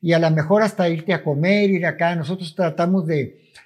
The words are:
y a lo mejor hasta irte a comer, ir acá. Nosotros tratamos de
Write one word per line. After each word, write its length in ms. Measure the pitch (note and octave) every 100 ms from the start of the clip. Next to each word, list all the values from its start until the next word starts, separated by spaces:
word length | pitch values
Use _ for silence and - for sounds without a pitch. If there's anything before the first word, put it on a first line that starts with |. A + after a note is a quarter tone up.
y 100 | E3
a 60 | E3
lo 120 | E3
mejor 320 | D#3 D#3 G#3
hasta 260 | A3 G#3 F3
irte 240 | E3 F3+
a 100 | E3+
comer, 460 | D#3+ C#3+ F3 G#3 G3+
ir 160 | F#3 E3+
acá. 300 | D#3 E3+ F3
Nosotros 400 | D3 F#3+ E3+ -
tratamos 500 | E3+ E3 F3 F#3+ D#3+
de 340 | D#3 B2+ - _ -